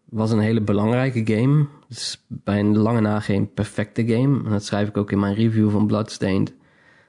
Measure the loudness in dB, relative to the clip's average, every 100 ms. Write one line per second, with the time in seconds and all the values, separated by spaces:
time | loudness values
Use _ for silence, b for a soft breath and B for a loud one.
0 | _ -4 0 2 2 2 0 0 2 0
1 | 0 -2 0 0 2 2 0 -4 _ -12
2 | -12 -12 _ -10 -4 0 2 2 2 2
3 | 0 0 0 -2 -2 -4 -6 -4 -6 -4
4 | 0 0 2 0 0 -4 -2 -2 -2 -2
5 | -2 0 0 0 0 2 2 2 2 0
6 | -4 -4 -2 0 -2 -6 b b b b